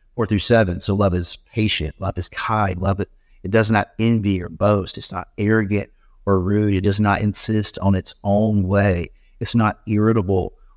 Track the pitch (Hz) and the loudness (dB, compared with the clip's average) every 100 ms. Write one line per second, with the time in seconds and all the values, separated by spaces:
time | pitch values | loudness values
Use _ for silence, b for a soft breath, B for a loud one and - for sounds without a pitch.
0 | _ - 110 104 - 117 98 87 - 101 | _ -6 0 0 4 4 4 0 -2 2
1 | 101 90 87 - _ 113 107 - 78 - | 2 0 -4 -10 _ -2 -2 -2 -6 -6
2 | 95 95 - - - 110 98 90 95 98 | -8 -6 -8 -6 -4 0 -2 -2 -2 -2
3 | 101 _ _ _ 95 110 107 110 - - | -6 _ _ _ 0 2 2 0 -2 -2
4 | 113 113 101 92 85 78 101 104 90 - | 0 2 0 -2 -4 -2 0 2 -2 -8
5 | - 92 85 - 104 110 101 104 - _ | -10 -10 -10 -4 0 2 0 -4 -6 _
6 | _ _ - 95 90 104 104 95 104 98 | _ _ -2 0 2 0 2 2 0 2
7 | 104 101 104 - - 107 104 - 98 95 | 2 2 0 -2 -2 -2 -2 -2 0 0
8 | - - 101 104 110 101 92 101 101 87 | -2 -6 0 0 2 0 2 2 2 0
9 | 80 - _ - 117 120 107 - - 104 | -4 -14 _ -10 -2 0 0 -2 -2 0
10 | 110 113 92 95 90 - - | 2 2 0 -2 -4 -10 -20